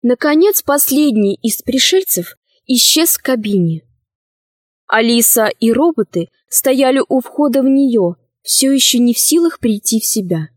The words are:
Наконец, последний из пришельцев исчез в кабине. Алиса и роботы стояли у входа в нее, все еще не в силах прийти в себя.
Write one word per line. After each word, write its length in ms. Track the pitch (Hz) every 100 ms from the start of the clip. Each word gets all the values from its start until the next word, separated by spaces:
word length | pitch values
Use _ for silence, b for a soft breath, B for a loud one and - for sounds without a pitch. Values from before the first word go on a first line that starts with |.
Наконец, 600 | 240 247 302 302 392 392
последний 720 | - 285 - 269 302 214 196 202
из 260 | 226 -
пришельцев 760 | - 262 - 370 381 - 175 - _ _ _
исчез 520 | 247 - 311 339 -
в 40 |
кабине. 640 | - 262 214 202 170 160 _ _ _ _ _ _ _ _ _ _ _
Алиса 580 | 220 233 233 226 - 214 -
и 120 | 226
роботы 580 | 226 330 320 202 180 165 _ _
стояли 540 | - 269 262 262 269 -
у 120 | 262
входа 420 | - - 294 254
в 40 | 262
нее, 500 | 269 277 233 180 175 _ _
все 300 | - - 269
еще 260 | 277 - 247
не 160 | 240
в 60 | 233
силах 400 | - 320 330 -
прийти 400 | 240 208 - 220
в 60 | -
себя. 440 | - 185 165 156